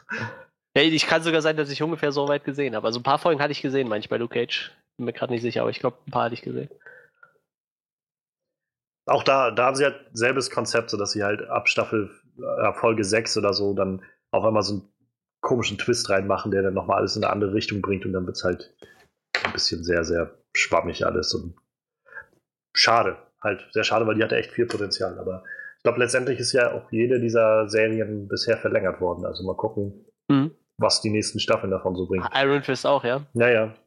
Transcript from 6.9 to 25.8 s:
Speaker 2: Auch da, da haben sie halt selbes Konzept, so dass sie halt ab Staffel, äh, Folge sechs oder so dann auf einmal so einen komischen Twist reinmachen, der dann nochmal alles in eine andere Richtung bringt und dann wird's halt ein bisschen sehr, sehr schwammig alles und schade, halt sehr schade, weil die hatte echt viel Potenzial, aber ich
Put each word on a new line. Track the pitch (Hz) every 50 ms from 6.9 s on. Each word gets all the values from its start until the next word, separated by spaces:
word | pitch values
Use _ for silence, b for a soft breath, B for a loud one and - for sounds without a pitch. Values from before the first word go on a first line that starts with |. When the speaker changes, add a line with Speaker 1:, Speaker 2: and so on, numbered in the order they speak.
| B B B B B B B B B B _ _ _ _ _ _ _ _ _ _ _ _ _ _ _ _ _ _ _ _ _ _ _ _ _ _ _ _ _ _ _ _ _
Speaker 2:
Auch | - 131 139 -
da, | - 135 135 131 117
da | 110 113 120
haben | 135 139
sie | 135 143
halt | 139 - - - _ -
selbes | 113 113 123 135 135 123 -
Konzept, | - - 120 113 - 117 117 -
so | - 101
dass | 101 101 -
sie | 107 104
halt | 101 107 104 - -
ab | 123 117 - -
Staffel, | - - 107 - - 110 101 95 - _ _ _ _ -
äh, | - - - 107 110 104 98
Folge | - - 117 113 110 107
sechs | 92 107 113 113 - - 110
oder | 101 101 98
so | 104 101 101 101
dann | 101 98 98 95 92 B B B B B B
auf | - 110 95
einmal | 110 110 107 101
so | 101 104
einen | 98 - - _ _ _ _ _ _ _ _ _ _
komischen | - - 131 120 107 - 101 98
Twist | - - 120 117 - -
reinmachen, | 98 98 98 98 98 92 - 107
der | 98 98 98
dann | 98 92
nochmal | 95 90 90 98 98
alles | 104 98 104
in | 110 104
eine | 101 101
andere | 104 104 98 98
Richtung | 107 - - 107 101
bringt | 92 - 98 92 -
und | 98 92
dann | 92 90
wird's | 87 92 - -
halt | 92 90 - - - _ _ B B B B B B _ _ _ _ - - -
ein | - -
bisschen | - - - - 85 82
sehr, | 85 87 85 85
sehr | 85 90 85 82 - - _ _ _ -
schwammig | - - - - 82 - 85 80 - -
alles | 87 85 90 90 - -
und | - - 87 87 _ _ _ _ _ _ _ _ _ _ B B B B B B _ _ _ _ _ _ _ -
schade, | - - 120 113 117 107 95 85 - - _ _ - -
halt | 107 101 92 - - -
sehr | 110 107
schade, | - 110 110 113
weil | 110 107
die | 110 113
hatte | 107 123
echt | 117 - - -
viel | - 117
Potenzial, | 120 - 104 104 98 - - 95 92 90 92
aber | - 95 92 92 B B B B B B B
ich | B